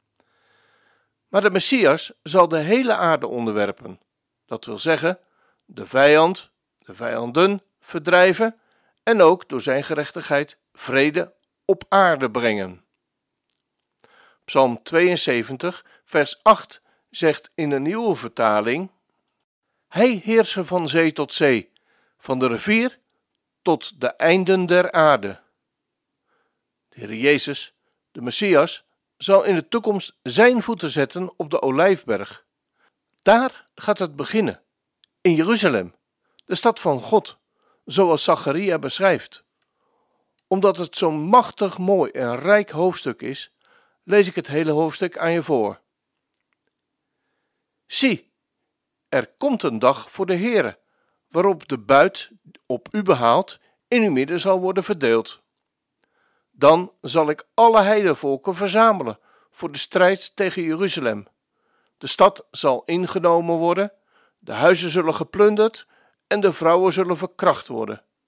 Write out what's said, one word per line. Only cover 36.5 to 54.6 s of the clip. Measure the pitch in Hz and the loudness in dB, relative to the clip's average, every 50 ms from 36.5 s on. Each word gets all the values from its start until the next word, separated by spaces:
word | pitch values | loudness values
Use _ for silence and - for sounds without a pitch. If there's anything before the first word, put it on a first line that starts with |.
| 185 | -8
stad | - - 202 190 - | 0 0 0 -2 0
van | - 170 139 123 | -2 -2 -2 -2
God, | - - 220 208 - - - _ _ _ _ _ _ _ _ _ _ | -2 0 0 0 0 -2 -14 _ _ _ _ _ _ _ _ _ _
zoals | - 120 190 190 170 156 143 - | -4 0 2 2 2 2 0 2
Zacharia | - 165 - - 147 139 175 202 190 170 151 | 0 0 0 0 -4 -4 -2 -2 -2 -4 -4
beschrijft. | 143 131 - - 196 190 165 120 - - - - _ _ _ _ _ _ _ _ _ _ _ _ _ _ _ _ _ _ _ _ _ | -6 -8 -4 0 0 0 0 0 -6 -14 -20 -20 _ _ _ _ _ _ _ _ _ _ _ _ _ _ _ _ _ _ _ _ _
Omdat | _ 190 196 190 196 180 | _ -2 2 2 2 0
het | 170 170 - - | 0 -8 -10 -6
zo'n | - 190 160 151 151 | -4 -2 -2 -2 -4
machtig | 151 180 226 254 220 - - - 208 185 - | 0 4 4 4 4 2 -4 -4 -4 -4 -4
mooi | - 180 190 202 180 147 - | -4 0 0 2 2 0 -2
en | - 131 127 120 120 127 | -4 -6 -6 -4 -6 -4
rijk | 147 185 208 214 202 - | 0 2 2 2 2 -2
hoofdstuk | - 151 180 185 175 - - 131 113 - | -4 -2 -2 -2 -2 -4 -8 -8 -8 -8
is, | 117 117 139 - - - _ _ _ _ _ _ _ _ _ _ _ | -10 -12 -10 -12 -16 -20 _ _ _ _ _ _ _ _ _ _ _
lees | 170 196 208 196 | 0 2 2 2
ik | 185 - | 2 -4
het | - - | -8 -8
hele | - 143 156 165 156 | -4 -4 -2 -2 0
hoofdstuk | 151 151 165 160 - - 190 170 - | 0 0 -2 -2 -4 -6 -8 -8 -6
aan | - 165 165 | -6 -4 -2
je | 170 170 151 | -2 -4 -2
voor. | - 151 120 107 101 98 - _ _ _ _ _ _ _ _ _ _ _ _ _ _ _ _ _ _ _ _ _ _ _ _ _ _ _ _ _ _ _ _ _ _ _ _ _ _ _ _ _ | -2 -2 -2 -2 -4 -6 -12 _ _ _ _ _ _ _ _ _ _ _ _ _ _ _ _ _ _ _ _ _ _ _ _ _ _ _ _ _ _ _ _ _ _ _ _ _ _ _ _ _
Zie, | _ - - 269 262 185 - - _ _ _ _ _ _ _ _ _ _ _ _ _ _ _ _ _ | _ -6 -2 0 0 -2 -2 -8 _ _ _ _ _ _ _ _ _ _ _ _ _ _ _ _ _
er | - 131 123 - _ | -4 -4 -4 -4 _
komt | _ 269 285 247 - - | _ -4 -4 -4 -2 -4
een | 147 113 107 | -6 -4 2
dag | 123 127 139 - - - | 0 0 0 0 -8 -16
voor | - - 190 | -10 -8 -4
de | 180 185 | -4 -4
Heere, | 175 202 247 233 202 135 107 - _ _ _ _ _ _ _ _ _ _ _ | -4 -2 0 0 0 -2 -2 -8 _ _ _ _ _ _ _ _ _ _ _
waarop | - 165 185 196 185 151 - | -4 0 0 0 -2 -2 -6
de | - 139 | -8 -10
buit | 117 104 101 135 143 165 196 - - - - 220 _ _ 151 _ _ _ | -8 0 4 4 4 4 4 0 -8 -18 -18 -20 _ _ -20 _ _ _
op | - 139 - - - | -10 -10 -10 -10 -8
u | - 214 | -8 -4
behaald | 196 185 156 123 120 117 120 170 - - - _ _ _ _ _ _ | 0 0 0 2 4 2 2 2 0 -4 -14 _ _ _ _ _ _
in | _ 247 240 220 | _ 0 0 2
uw | 202 | 2
midden | 147 127 135 147 175 170 | 0 -2 -2 -2 -4 -4
zal | - 196 190 | 0 -2 -2
worden | 185 | 0